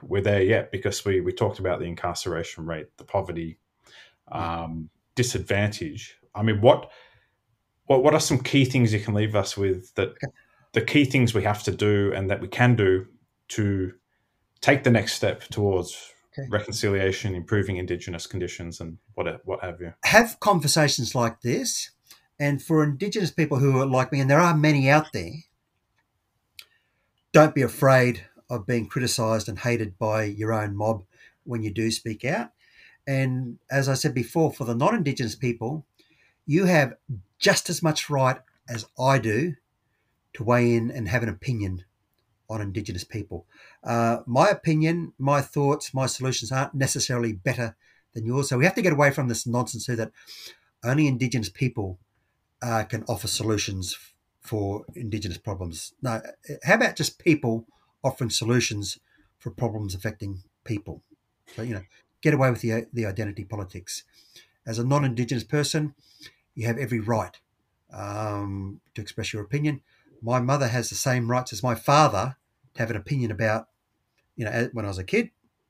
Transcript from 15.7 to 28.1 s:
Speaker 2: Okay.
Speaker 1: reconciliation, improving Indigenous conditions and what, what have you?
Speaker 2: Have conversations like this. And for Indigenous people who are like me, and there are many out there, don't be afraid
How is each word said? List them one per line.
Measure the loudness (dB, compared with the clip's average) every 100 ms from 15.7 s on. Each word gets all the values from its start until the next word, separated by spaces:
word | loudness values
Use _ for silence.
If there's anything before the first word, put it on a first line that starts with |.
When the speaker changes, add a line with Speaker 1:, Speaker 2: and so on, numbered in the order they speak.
| 2 -2 -10 -18 _ _ -12
Speaker 2:
Okay. | -4
Speaker 1:
reconciliation, | -2 -2 -2 0 2 2 0 -4
improving | -6 0 0 0 -2
Indigenous | -4 -6 -6 -10 -8
conditions | -6 -6 -8 -12 -10
and | -12 -14 _ -6
what, | -6 -6
what | -8 -8
have | -8 -10
you? | -14 -6
Speaker 2:
Have | 4 4 4 0
conversations | 0 2 2 2 2 2 -2 0
like | -2 -2
this. | -4 -2 -2 -6 -8 _ _ -20 _ -4
And | -2 -2
for | 2 2
Indigenous | 2 0 -2 0 -2
people | 0 0 4
who | 4 4
are | 4
like | 2 2
me, | 2
and | 4
there | 6
are | 6 6
many | 4 4 6
out | 4 2
there, | -6 -8 -12 -18 _ _ _ _ _ _ _ _ _ _ -20 -20 _ _ _ _ _ _
don't | 6 6 4
be |
afraid | -2 2 6 6 6